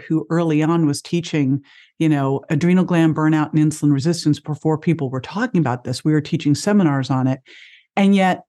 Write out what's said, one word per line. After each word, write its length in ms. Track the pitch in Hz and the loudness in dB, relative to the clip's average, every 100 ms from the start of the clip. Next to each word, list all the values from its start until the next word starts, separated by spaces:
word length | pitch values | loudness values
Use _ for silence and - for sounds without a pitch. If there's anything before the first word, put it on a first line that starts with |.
| - | -2
who 180 | 160 - | -4 -2
early 320 | 165 170 151 | -2 0 0
on 240 | 156 170 156 | 2 2 0
was 120 | 143 | -2
teaching, 640 | - 175 170 160 135 139 - - _ _ | -4 -6 -2 -2 0 -2 -6 -20 _ _
you 100 | 160 | 0
know, 320 | 147 135 135 - | 0 0 -4 -2
adrenal 340 | 156 175 180 | -2 2 2
gland 320 | 180 175 165 151 | 2 2 2 2
burnout 380 | 156 156 151 | 0 2 0
and 60 | 156 | 2
insulin 340 | 151 151 147 | 0 2 0
resistance 460 | 139 135 170 - 147 | 0 0 -2 0 -2
before 360 | - 147 156 156 | -4 -4 -2 -2
people 360 | - 139 135 | 0 -2 -2
were 100 | 131 | -8
talking 380 | - 180 247 185 | -10 -6 -2 0
about 240 | 143 123 | -2 -2
this. 200 | - 123 | -6 -6
We 100 | 156 | 0
were 80 | 151 | 0
teaching 340 | 147 160 - 143 | 0 -4 0 -2
seminars 560 | - 208 170 139 127 | 2 2 2 0 -2
on 160 | 131 131 | -2 -2
it. 140 | 131 _ - - - _ - | -4 _ -20 -20 -20 _ 0
And 200 | 196 196 | 2 4
yet, 260 | 190 180 | 2 -2